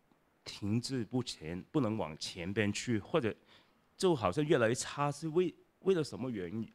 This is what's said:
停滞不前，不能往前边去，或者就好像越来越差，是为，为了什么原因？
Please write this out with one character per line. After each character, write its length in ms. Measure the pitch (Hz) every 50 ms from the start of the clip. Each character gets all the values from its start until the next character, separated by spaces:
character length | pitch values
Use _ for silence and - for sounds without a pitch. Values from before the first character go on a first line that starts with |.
| _ _ _ _ _ _ _ _ _
停 340 | - - - 107 101 107 120
滞 240 | 117 - 135 127 110
不 180 | - - 127
前， 400 | 117 - - - 80 78 85 92 - -
不 100 | - 156
能 160 | 127 104 110 110
往 200 | 90 76 78 76
前 340 | - - - 95 85 92
边 200 | 101 110 104 101
去， 260 | 104 - - - 117 107
或 220 | - - - 165
者 160 | 123 107 - - _ _ - - _ _ _ _ _ _ _ -
就 180 | - 185 170
好 160 | 131 107 90
像 140 | 90 151 151
越 120 | 147 165 135
来 120 | 117 110
越 60 | 120
差， 360 | 120 - - - - 143 147
是 160 | 143 - 160 160
为， 240 | 151 175 185 165 - - _ _ _ _
为 140 | - 180 190
了 100 | 170 151
什 140 | - - 90
么 120 | 123 131
原 220 | 120 101 90 85 92
因？ 180 | 113 110 - -